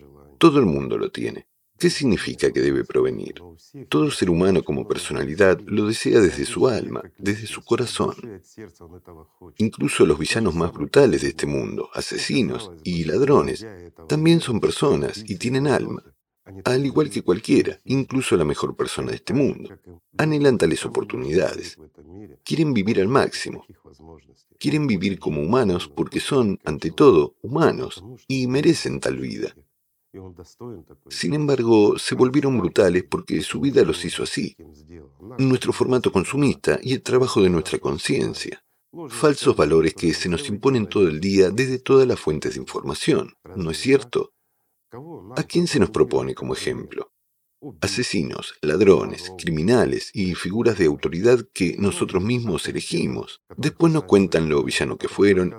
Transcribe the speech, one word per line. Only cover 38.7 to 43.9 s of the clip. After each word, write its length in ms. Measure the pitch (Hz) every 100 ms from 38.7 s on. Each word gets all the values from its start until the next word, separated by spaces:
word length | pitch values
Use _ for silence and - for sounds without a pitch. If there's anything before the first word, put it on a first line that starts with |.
| _ _ 165 151
Falsos 440 | 117 151 139 123
valores 400 | 107 76 80 78
que 200 | - 85
se 160 | 76 92
nos 180 | 82 -
imponen 400 | 104 135 131 101
todo 180 | 110 90
el 120 | 76
día 300 | 95 98 90
desde 280 | 104 131 127
todas 300 | - 135 127
las 100 | 101
fuentes 360 | - 76 -
de 60 | 65
información, 760 | 65 - 67 73 - 117 69 _ -
¿no 160 | 95 85
es 80 | -
cierto? 540 | 120